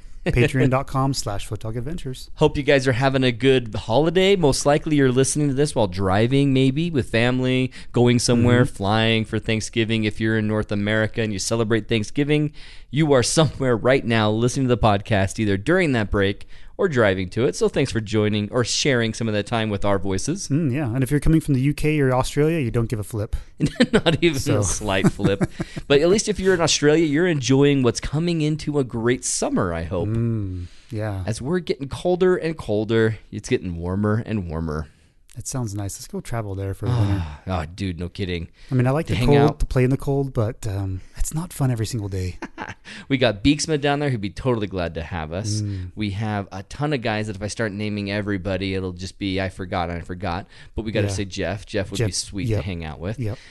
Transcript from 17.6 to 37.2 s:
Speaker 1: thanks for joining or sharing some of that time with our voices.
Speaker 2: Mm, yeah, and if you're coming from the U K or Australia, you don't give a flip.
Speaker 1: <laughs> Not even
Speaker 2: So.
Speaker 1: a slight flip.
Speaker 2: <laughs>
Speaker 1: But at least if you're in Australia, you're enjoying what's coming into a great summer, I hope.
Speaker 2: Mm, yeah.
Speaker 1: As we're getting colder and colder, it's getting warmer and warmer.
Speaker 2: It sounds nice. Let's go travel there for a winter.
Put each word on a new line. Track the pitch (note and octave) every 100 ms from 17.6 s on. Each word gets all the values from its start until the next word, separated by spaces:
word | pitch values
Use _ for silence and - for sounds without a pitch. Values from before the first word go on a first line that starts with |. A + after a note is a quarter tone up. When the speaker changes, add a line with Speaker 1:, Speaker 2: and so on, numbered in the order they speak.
| A3
Speaker 1:
thanks | - C3+
for | A2+
joining | G#2+ G#2+ G#2+ G#2 G#2
or | B2
sharing | A#2 - D3+ B2+ A2+
some | G#2+ A#2
of |
that | G#2+ G2+
time | A#2 A2
with | G2+
our | G#2 G2
voices. | F#2+ F#2+ - F#3+ -
Speaker 2:
Mm, | C#3 D#3+
yeah, | B2+ A2+
and | B2
if | C3
you're | D3
coming | - D#3+
from | D#3
the | C3
U | C3+
K | D3 D3+ D3+
or | C3+
Australia, | B2+ A#2+ - D3+ E3
you | A#2+
don't | A#2 A2+
give | A2
a |
flip. | G2 A2 G#2 - - -
Speaker 1:
<laughs> | D3 - C4
Not | A3 - D#3+
even | F3 C3+
Speaker 2:
So. | - G#2+
Speaker 1:
a |
slight | G2 - G#2+ G2 G2+
flip. | - G2+ G2 - - -
Speaker 2:
<laughs> | - -
Speaker 1:
But | C#3+
at | E3
least | G#3+ G#3
if | F#3+
you're | F#3+
in | F3+
Australia, | D#3+ - C#3+ D#3
you're | E3 C#3+ F#3
enjoying | D#3 A#2 C3+ C#3+ C#3
what's | B2 A2
coming | - C#3+ F3 E3+
into | D3+ D3+ - D3
a |
great | C3 A#2+ A2+ B2
summer, | - - - C4+ G2
I | E2
hope. | E2 F#2 F#2
Speaker 2:
Mm, | A2+ A#2 A2+ G2 F#2 F2 - -
yeah. | G#2+ A2 G2 F2+
Speaker 1:
As | A2+
we're | B2 F3+
getting | E3+ - C#3
colder | - F3+ F3+ F#3 F3+
and | D#3+ C3
colder, | - G#2 A2 A2+ A2 A2 -
it's | G#2 -
getting | B2+ F2+ E2+
warmer | E2+ F#2+ G#2 G#2+ -
and | A2 F2
warmer. | D#2+ E2 D2+ - _ _ _ - -
Speaker 2:
It | G2+
sounds | C3+ A#2
nice. | G2+ G2 -
Let's | -
go | G3
travel | - A#2+ G#2
there | F#2+ G2
for | F#2+ G#2
a |
winter. | B2 G2+ G2